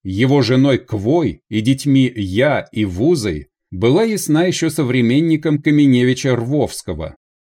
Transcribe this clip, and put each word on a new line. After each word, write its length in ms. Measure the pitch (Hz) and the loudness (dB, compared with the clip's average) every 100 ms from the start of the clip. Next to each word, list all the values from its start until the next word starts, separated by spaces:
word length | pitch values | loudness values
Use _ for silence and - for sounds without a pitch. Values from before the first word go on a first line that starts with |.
его 360 | 95 95 131 143 | -8 -2 2 2
женой 380 | 113 131 139 123 | 2 2 2 0
Квой 640 | - 107 104 170 123 - _ | -2 -6 -2 0 -2 -6 _
и 120 | 107 | -2
детьми 500 | 110 135 143 135 127 | 0 0 2 2 2
Я 540 | 110 95 98 147 120 - | -2 -4 0 0 0 -4
и 140 | 110 | -4
Вузой 640 | 101 87 147 170 104 76 - _ _ | -4 0 0 0 -2 -6 -10 _ _
была 320 | 90 117 165 | -2 2 2
ясна 400 | 226 202 - 156 | 0 -2 0 0
еще 260 | 180 - 160 | 0 -2 -4
современникам 880 | 156 127 127 117 135 165 156 160 147 | -2 -2 0 2 2 0 0 -2 -2
Каменевича 760 | 156 147 139 123 127 127 135 117 | 0 2 4 4 2 0 -2 -2
Рвовского. 800 | 117 147 107 - - 78 76 - _ _ | -2 -2 -2 -6 -10 -10 -10 -14 _ _